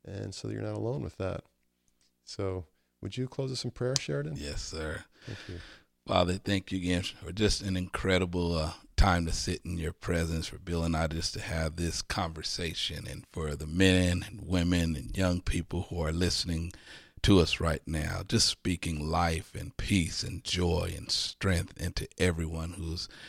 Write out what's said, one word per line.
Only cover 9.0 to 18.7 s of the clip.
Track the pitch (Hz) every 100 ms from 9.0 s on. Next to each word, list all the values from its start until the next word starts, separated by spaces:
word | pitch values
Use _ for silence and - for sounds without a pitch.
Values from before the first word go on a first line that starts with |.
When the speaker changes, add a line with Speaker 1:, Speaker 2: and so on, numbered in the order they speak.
| 98 87 82
Speaker 2:
to |
sit | - - 90
in | 87 87
your | 78
presence, | - - 85 82 80 -
for | 76
Bill | - 85
and | 82 80
I | 80
just | 80 -
to | -
have | - 82 80 80
this | 85 -
conversation, | - - 85 80 - - 85 - - 80 -
and | 67 -
for | 85 78 71
the | 76
men | 85 95 92 90 87 -
and | 104 82
women | 92 87 87 82 76
and | 60
young | 95 92 90
people | - 87 80 90 -
who | 87
are | 78
listening | 82 87 - 87 82 85 - - - - -
to | - 95
us | 80 -
right | 82 76 -
now, | 80 76 90 90
just | 110 -
speaking | - -